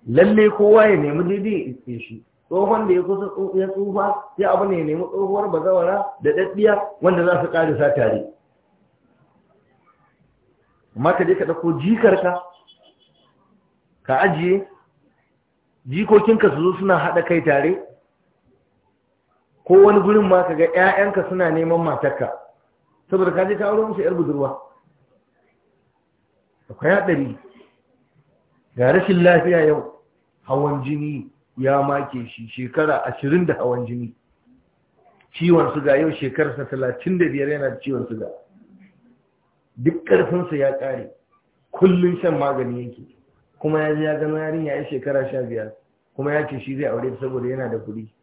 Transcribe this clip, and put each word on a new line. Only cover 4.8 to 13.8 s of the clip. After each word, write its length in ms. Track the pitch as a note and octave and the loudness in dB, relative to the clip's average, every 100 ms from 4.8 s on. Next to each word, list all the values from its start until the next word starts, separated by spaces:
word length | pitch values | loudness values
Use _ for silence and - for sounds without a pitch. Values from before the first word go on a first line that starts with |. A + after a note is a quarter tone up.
nemi 200 | D3+ D#3+ | -2 -4
tsohuwar 440 | A#3+ F#3+ G3 G3+ G3+ | -4 -4 -2 -2 -2
bazawara 540 | F3 F3 F#3 E3+ G3+ G3 - | -2 0 0 0 -2 -4 -4
da 120 | D3 | -2
daddiya 500 | F3 F#3+ G3 G#3 G3+ - - | 0 -2 2 2 2 -2 -2
wanda 220 | E3+ F3 | 0 2
za 180 | F3 E3+ | 2 2
su 60 | E3 | 0
ƙarisa 440 | E3 D#3+ C3 C#3+ | 0 0 2 2
tare. 300 | C#3+ A2+ - - - _ _ _ _ _ _ _ _ _ _ _ _ _ _ _ _ _ _ _ _ _ _ _ _ _ G#2 | 2 0 0 -6 -18 _ _ _ _ _ _ _ _ _ _ _ _ _ _ _ _ _ _ _ _ _ _ _ _ _ -2
Amma 180 | D3 | 0
ka 100 | F3+ | 0
je 100 | F3 F#3 | 0 0
ka 80 | |
ɗauko 340 | D#3 E3 E3+ D3 | -2 -4 -4 -2
jikarka, 600 | D#3+ A3+ A3+ A3 F3+ F3+ - _ _ _ _ _ _ _ _ _ _ _ _ _ | 0 2 4 4 0 -4 -10 _ _ _ _ _ _ _ _ _ _ _ _ _